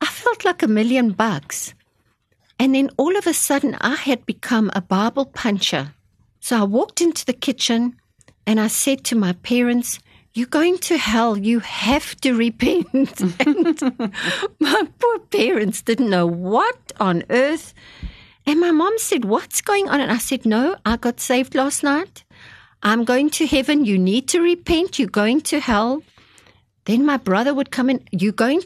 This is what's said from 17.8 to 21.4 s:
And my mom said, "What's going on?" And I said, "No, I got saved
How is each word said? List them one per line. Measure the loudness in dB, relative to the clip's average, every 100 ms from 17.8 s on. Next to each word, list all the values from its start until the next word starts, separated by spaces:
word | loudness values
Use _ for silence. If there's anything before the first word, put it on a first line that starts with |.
| -20 -14 -14 -14 -20 _ 0
And | 2
my | 4
mom | 4 2 0
said, | -2 -2 0
"What's | -2 -2 -6
going | -2 0 0
on?" | 0
And | 0
I | -2
said, | -2 -2 0
"No, | 2 0 -2 -2
I | -2
got | -2 -4
saved | -2 0